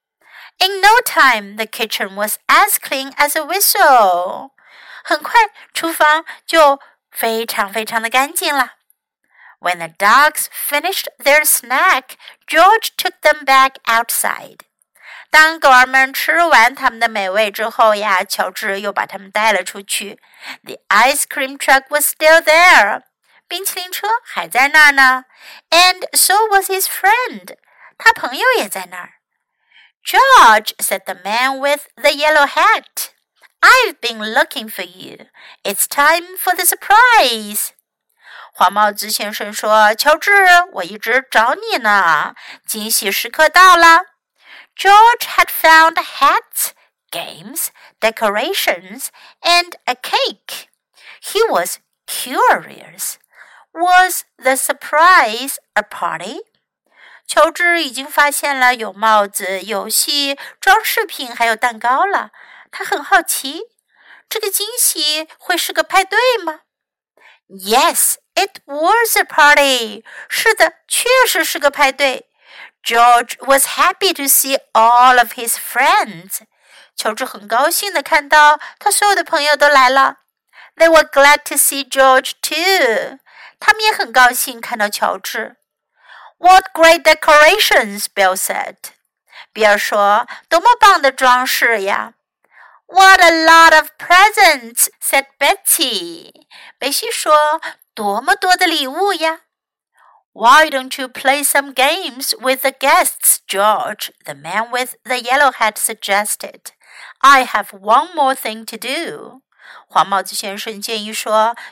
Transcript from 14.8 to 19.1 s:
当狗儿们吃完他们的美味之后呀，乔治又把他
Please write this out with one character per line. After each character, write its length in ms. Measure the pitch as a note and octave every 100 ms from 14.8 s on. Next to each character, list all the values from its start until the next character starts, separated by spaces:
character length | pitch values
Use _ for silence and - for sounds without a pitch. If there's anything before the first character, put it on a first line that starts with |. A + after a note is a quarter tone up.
| _ _ - - -
当 280 | D4+ D#4 D#4+
狗 120 | D4
儿 160 | B3+ B3+
们 260 | C4 C4
吃 300 | C4+ - D#4+
完 320 | E4+ B3+ A#3+ C4+
他 160 | C4
们 80 | A3+
的 100 | A3+
美 180 | A3 F#3+
味 220 | G3 G#3+
之 180 | G#3 A3
后 280 | - A3+ G#3
呀， 280 | G#3 F#3
乔 280 | F3+ - F#3
治 280 | - G#3+ G3
又 140 | G#3
把 140 | G3+
他 100 | F#3